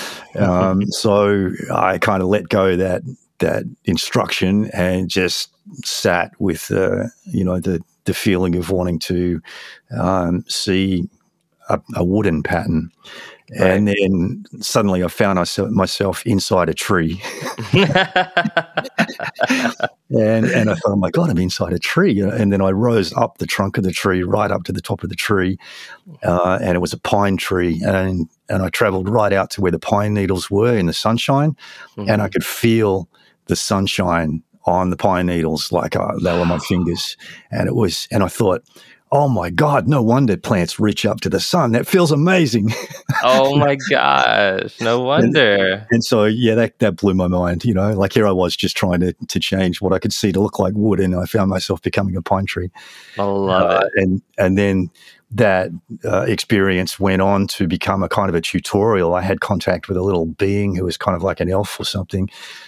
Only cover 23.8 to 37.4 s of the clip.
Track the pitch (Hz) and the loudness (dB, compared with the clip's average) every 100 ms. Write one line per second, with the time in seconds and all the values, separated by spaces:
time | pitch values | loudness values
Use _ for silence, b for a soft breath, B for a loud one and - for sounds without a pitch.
23.8 | 95 85 101 92 90 104 101 95 87 90 | -2 -2 0 0 0 0 0 -4 -6 -8
24.8 | - 107 92 87 - 101 92 95 B B | -6 -6 -6 -6 -2 0 0 -2 B B
25.8 | B B 196 156 92 87 90 95 95 87 | B B -20 -6 0 2 2 0 0 0
26.8 | 87 - - 104 101 92 - 92 87 82 | -2 -6 -2 0 2 0 -2 0 0 0
27.8 | 92 95 95 90 80 _ - 98 92 - | 0 0 0 -2 -6 _ -6 -2 -2 0
28.8 | 107 95 95 113 104 98 95 - 92 85 | 0 0 0 2 2 2 0 -2 0 0
29.8 | - 101 104 104 95 92 - 101 120 117 | 0 0 0 0 0 -2 -2 0 2 2
30.8 | 87 80 110 113 - 139 151 139 B B | 0 0 0 0 2 2 2 -2 B B
31.8 | B B 101 107 101 92 - - 117 113 | B B -2 0 0 -2 -4 0 2 4
32.8 | 104 95 85 b b b - 87 - 98 | 4 0 -4 b b b -4 -2 0 0
33.8 | 95 - 90 85 80 80 - _ - 90 | 0 0 0 0 0 -4 -8 _ 0 2
34.8 | 92 87 101 90 90 87 80 78 - 87 | 2 0 2 2 0 0 0 -2 -2 -2
35.8 | - - - - 87 87 87 87 - 90 | 0 -2 -2 -2 0 0 0 0 0 0
36.8 | 85 85 - - B B | 0 -2 -6 -10 B B